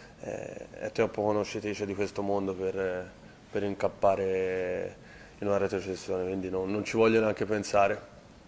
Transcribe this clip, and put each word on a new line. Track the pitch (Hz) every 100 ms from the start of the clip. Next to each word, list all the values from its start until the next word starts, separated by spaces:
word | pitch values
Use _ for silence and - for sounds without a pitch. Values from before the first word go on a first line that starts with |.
| - -
eh, | - - - - - -
è | 107
troppo | - 110 -
conoscitrice | 104 104 101 110 104 98
di | 101 98
questo | 101 -
mondo | 101 101 98
per, | 92 95 95 95 90 90 - - - -
per | 107
incappare | 101 98 98 - 101 95 95 95 92 92 90 90 92 - - - - -
in | 101
una | 101
retrocessione, | 95 98 95 90 - 92
quindi | 92 95 92
non, | 92 95
non | 104
ci | 101 113
voglio | 113 113
neanche | 110 101
pensare. | 101 107 95 101 98 - - - - -